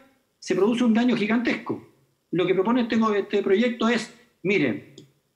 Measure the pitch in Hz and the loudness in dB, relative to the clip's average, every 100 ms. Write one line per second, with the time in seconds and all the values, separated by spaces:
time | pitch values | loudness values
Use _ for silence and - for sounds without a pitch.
0 | - _ _ _ - 175 202 240 247 220 | -18 _ _ _ -4 0 0 2 2 2
1 | 247 220 214 233 233 - - - - _ | 2 0 0 -2 -2 -4 -6 -10 -12 _
2 | _ _ _ 165 180 185 196 254 233 226 | _ _ _ -2 0 2 2 0 0 0
3 | 220 202 190 202 196 196 247 233 226 226 | 2 0 -2 -2 2 2 2 0 0 -2
4 | - - _ _ 175 202 135 - - - | -4 -16 _ _ -2 0 0 -2 -10 -20
5 | - _ _ | -20 _ _